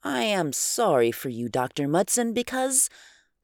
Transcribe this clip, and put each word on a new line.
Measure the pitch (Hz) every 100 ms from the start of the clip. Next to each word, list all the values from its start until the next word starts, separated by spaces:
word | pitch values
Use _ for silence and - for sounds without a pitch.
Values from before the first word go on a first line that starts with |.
I | 294 262
am | 233 202 160
sorry | 131 - - 226 143 117
for | 117 139
you, | 117 120
Doctor | 131 127 - 143
Mudson, | 160 214 - 233
because, | 226 240 262 262 262 - - - _ _ _